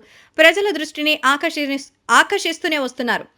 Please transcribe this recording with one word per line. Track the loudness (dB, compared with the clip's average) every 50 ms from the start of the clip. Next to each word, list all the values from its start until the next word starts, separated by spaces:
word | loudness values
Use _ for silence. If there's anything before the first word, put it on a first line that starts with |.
| -10 _ -20 -20 _ _ _
ప్రజల | 4 6 6 6 4 -2 -2
దృష్టిని | -2 -4 -6 -8 -6 -4 -2 -2 -2 0 2
ఆకర్షి-, | 0 0 2 -2 -4 -4 -4 -4 -4 -4 -6 -8 -12 _ _ _ 2
ఆకర్షిస్తూనే | 4 4 4 2 0 -2 -2 -4 -6 -4 -4 -4 -2 -2
వస్తున్నారు. | -4 -4 -6 -6 -4 -2 -2 -4 -4 -10 _